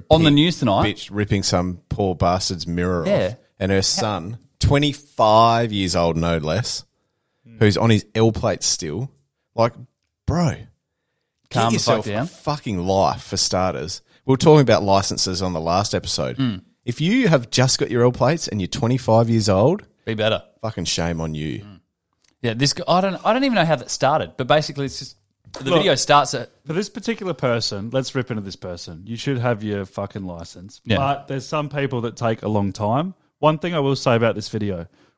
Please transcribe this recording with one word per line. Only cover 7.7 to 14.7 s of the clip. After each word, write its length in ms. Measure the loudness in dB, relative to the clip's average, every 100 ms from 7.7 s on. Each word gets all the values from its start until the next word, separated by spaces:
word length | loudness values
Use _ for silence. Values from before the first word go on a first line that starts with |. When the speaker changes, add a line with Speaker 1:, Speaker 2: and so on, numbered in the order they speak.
| 4
Speaker 2:
on 140 | 4
his 160 | 2 2
L 180 | 2 2
plate 300 | 2 -2 -2
still. 480 | -2 -4 -4 -6 -8 _ _ _ _
Like, 200 | -2 -2 -2 -20 _ _ _ -4
bro, 280 | 0 0
Speaker 1:
Calm 0 |
Speaker 2:
get 100 | -2 -10 _ _ _ _ _ _ _ _
Speaker 1:
the 100 | 0
fuck 120 | 0
Speaker 2:
yourself 340 | 2 2 0 0
Speaker 1:
down. 160 | -6
Speaker 2:
a 40 | -6
fucking 600 | -8 -8 -6 -6 -4 0
life, 360 | 2 2 0
for 120 | -6 -4
starters. 640 | -2 0 -2 -4 -8 -12 _ _
We 80 | -2
were 40 | 4
talking 240 | 6 6
about 200 | 6